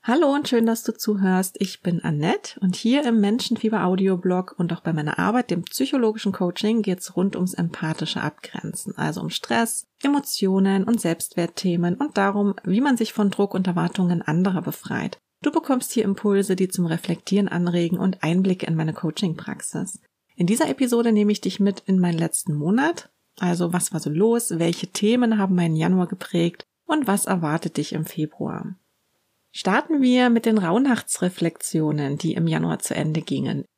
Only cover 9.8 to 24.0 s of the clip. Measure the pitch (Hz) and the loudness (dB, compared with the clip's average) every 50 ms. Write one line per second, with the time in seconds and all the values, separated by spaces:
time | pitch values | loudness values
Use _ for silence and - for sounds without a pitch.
9.8 | - _ _ _ - 277 285 285 277 - - - 202 190 190 190 190 196 196 196 | -10 _ _ _ -2 0 0 0 -2 -4 -4 -2 0 2 2 4 4 4 4 2
10.8 | 196 226 233 226 - 170 165 165 - - - - 170 170 - - - 185 170 175 | 2 2 0 0 2 -2 -2 -2 -6 -6 -4 -2 -4 -2 -4 -2 -2 0 0 2
11.8 | 170 175 175 - 285 302 - - 196 202 196 208 202 202 190 - _ 185 185 214 | 0 0 0 -2 -4 -2 0 0 0 2 2 2 0 0 0 -2 _ 0 2 2
12.8 | 269 294 262 233 226 - - - 208 202 185 - 202 196 - 190 185 196 175 180 | 4 2 2 2 0 -4 0 0 0 0 2 0 -2 0 0 -2 0 0 0 0
13.8 | 165 170 - - 185 175 180 165 - - 151 170 185 196 180 170 - - - - | 0 -2 0 0 0 2 2 0 0 0 2 2 2 2 2 0 -2 -4 -8 -8
14.8 | - - 120 117 - - - - _ _ _ _ - 285 285 330 320 - 269 254 | -8 -8 -6 -4 -4 -6 -8 -12 _ _ _ _ -4 0 0 0 0 0 -2 -2
15.8 | 247 - - 233 214 196 196 - - 208 202 196 196 196 190 185 190 185 - - | -2 -2 -2 0 0 0 -2 0 0 2 2 2 2 2 2 0 0 -2 0 -2
16.8 | 175 165 160 165 - - 170 165 _ - 190 202 202 - - 175 180 175 175 175 | 0 0 0 -2 -2 -4 -4 -4 _ 0 2 2 2 2 0 0 0 2 2 2
17.8 | 170 165 175 180 185 190 180 - - 156 170 180 190 196 185 185 - - 165 160 | 0 0 0 0 0 -2 -2 0 -2 0 2 4 4 2 2 0 0 -2 0 0
18.8 | 156 156 156 - - 160 151 - - 175 160 - - - - - - - - 156 | 0 -2 -4 -2 -4 -4 -2 -2 -2 -2 -2 -4 -8 -12 -10 -10 -10 -8 -6 -6
19.8 | 180 185 - - _ _ _ _ _ _ _ - 180 170 214 247 320 294 269 - | -8 -8 -10 -16 _ _ _ _ _ _ _ -2 2 2 2 2 2 -2 0 0
20.8 | 269 240 240 233 233 247 220 208 208 208 214 208 - 233 190 - 196 202 196 - | 0 2 2 2 4 4 4 4 4 4 2 0 -2 -6 -2 2 0 0 0 -2
21.8 | _ - 190 185 180 175 170 165 170 165 - - - - 151 147 147 165 196 240 | _ 0 2 2 4 2 2 0 -2 -2 -2 -4 -4 -4 -4 -2 0 0 2 2
22.8 | 277 320 339 - - _ _ _ _ _ _ - - 180 175 170 175 170 175 180 | 2 0 -2 -4 -8 _ _ _ _ _ _ -4 -2 0 0 0 0 0 0 -2
23.8 | 156 - - 156 | -2 -2 -4 -4